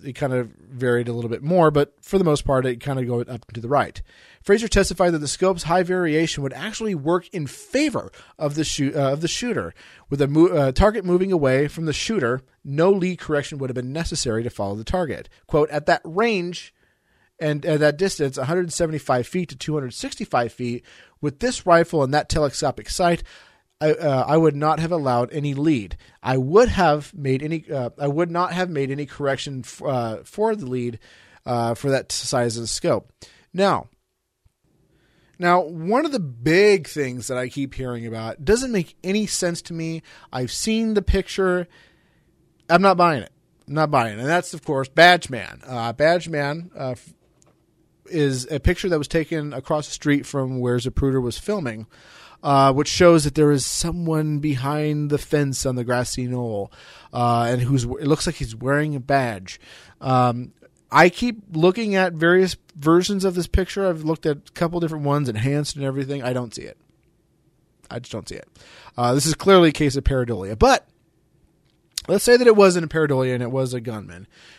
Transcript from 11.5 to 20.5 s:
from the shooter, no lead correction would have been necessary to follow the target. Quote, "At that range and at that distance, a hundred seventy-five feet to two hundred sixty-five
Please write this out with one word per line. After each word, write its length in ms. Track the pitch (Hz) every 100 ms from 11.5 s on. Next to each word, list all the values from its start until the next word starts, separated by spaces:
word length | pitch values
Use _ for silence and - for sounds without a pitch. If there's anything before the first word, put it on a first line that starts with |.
| 131 147
from 180 | - 160
the 80 |
shooter, 480 | - - 220 120 127 - _
no 260 | 139 143 180
lead 300 | 196 185 175
correction 380 | - 147 135 147
would 120 | 131
have 60 | 127
been 160 | 123
necessary 520 | 151 165 160 123 110
to 60 | 117
follow 260 | - 101 104
the 80 | 113
target. 420 | 185 156 90 - _ -
Quote, 220 | 156 156
"At 160 | 151 151
that 140 | 165 165
range 680 | 175 233 202 175 170 - _ _ _ _ _ _ -
and 280 | 151 147 165
at 160 | 151
that 160 | 151 147
distance, 400 | 190 - 143 135
a 80 | 131
hundred 260 | 180 175
seventy-five 560 | - 165 156 - 127 120
feet 220 | 180 175
to 60 | 131
two 160 | -
hundred 200 | 151 127
sixty-five 600 | - 269 - - 131 117